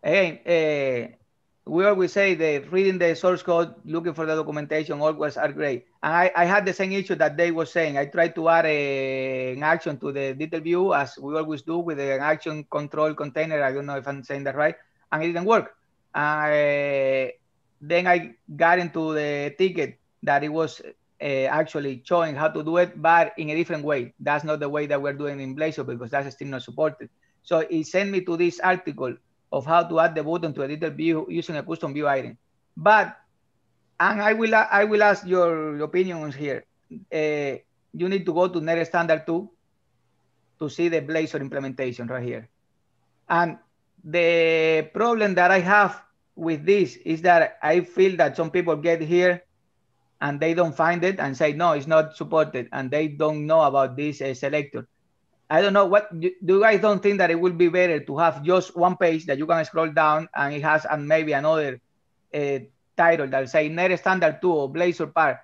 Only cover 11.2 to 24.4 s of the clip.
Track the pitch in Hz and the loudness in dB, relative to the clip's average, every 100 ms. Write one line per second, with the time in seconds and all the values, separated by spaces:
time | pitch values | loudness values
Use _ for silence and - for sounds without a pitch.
11.2 | 139 156 156 151 127 170 170 147 139 135 | -8 -6 -6 -8 -6 -6 -4 -4 -4 -2
12.2 | 143 156 - 151 147 151 147 151 156 151 | 0 -2 -4 -10 -8 -8 -6 -2 -2 -2
13.2 | 147 139 160 156 139 135 143 139 131 139 | -8 -4 -4 -2 -2 -2 -6 -8 -8 -10
14.2 | 120 139 139 131 151 165 _ _ _ 151 | -10 -8 -6 -2 -2 -2 _ _ _ -4
15.2 | 165 170 185 220 - _ _ _ _ 156 | -2 -2 2 2 0 _ _ _ _ -4
16.2 | 147 151 151 151 147 143 143 139 135 135 | -2 0 0 2 2 2 0 0 0 0
17.2 | 131 - _ _ _ _ 147 170 180 180 | -2 -8 _ _ _ _ -2 0 2 0
18.2 | 160 - - 147 165 180 170 160 156 151 | 0 -18 -20 2 4 4 0 -4 -4 -2
19.2 | 147 143 143 147 190 170 135 - _ _ | -2 -4 -6 0 0 0 -6 -6 _ _
20.2 | - 143 151 156 160 - - - _ _ | 0 0 0 -2 -4 -6 -20 -20 _ _
21.2 | 147 135 131 151 156 156 139 127 - 175 | -4 -2 0 0 -2 -4 -6 -10 -2 0
22.2 | 165 143 156 160 151 165 180 156 156 170 | 0 0 -2 -2 -2 2 2 2 4 4
23.2 | 165 - 156 156 170 165 147 143 123 _ | 4 -2 -6 -4 -4 -4 -2 -2 -4 _
24.2 | 139 147 | -2 -2